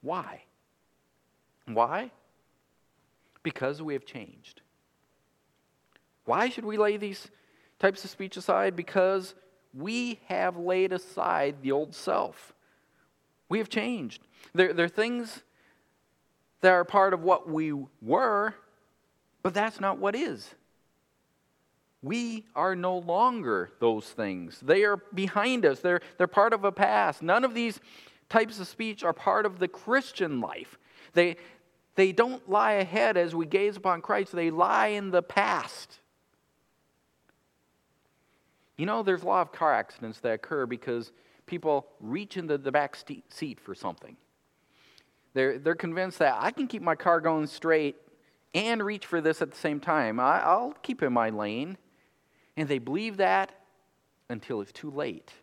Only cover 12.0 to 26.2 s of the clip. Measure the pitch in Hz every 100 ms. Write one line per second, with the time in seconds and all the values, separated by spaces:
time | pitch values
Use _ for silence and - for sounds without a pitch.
12 | - - - - - _ _ _ _ _
13 | _ _ _ _ _ 202 214 - 220 240
14 | 123 - _ _ - 170 185 165 170 175
15 | 220 240 226 - _ _ _ _ _ _
16 | _ _ _ _ _ _ 185 180 175 202
17 | 196 185 165 180 - 156 156 147 131 _
18 | 110 156 262 208 214 - _ _ _ _
19 | _ _ _ _ 190 185 214 214 196 190
20 | 196 214 302 127 - - _ _ _ _
21 | _ _ _ _ _ _ _ _ _ _
22 | 135 226 240 226 214 - 180 185 180 185
23 | 175 175 240 240 143 101 90 - 117 110
24 | - - 104 92 85 - 131 180 208 202
25 | - 185 190 208 220 254 180 131 180 175
26 | - -